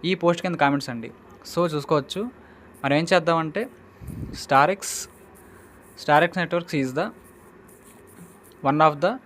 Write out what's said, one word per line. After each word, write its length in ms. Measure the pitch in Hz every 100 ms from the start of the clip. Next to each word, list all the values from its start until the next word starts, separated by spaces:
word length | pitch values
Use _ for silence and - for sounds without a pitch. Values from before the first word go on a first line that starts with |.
| 165
ఈ 40 | 180
పోస్ట్ 200 | 170 170
కింద 120 | 185 165
కామెంట్స్ 280 | 143 139 135
అండి. 180 | 120 113 - - - -
So, 80 | - 175
చూసుకోవచ్చు, 480 | 151 139 156 135 185 233 - - - - -
మనం 120 | 135 143
ఏం 60 | 165
చేద్దామంటే 500 | 185 160 165 160 170 262 - - - - - - -
స్టార్ 280 | - 135 147
ఎక్స్, 200 | 196 - - - - - - - - - - - -
స్టార్ 220 | - 151 170
ఎక్స్ 120 | 185
నెట్వర్క్స్ 340 | 170 175 170 156
is 100 | 131 131
the 80 | 202 - - - - - - - - - - - - - - - 139
one 120 | 147 156
of 60 | 147
the 80 | 175 262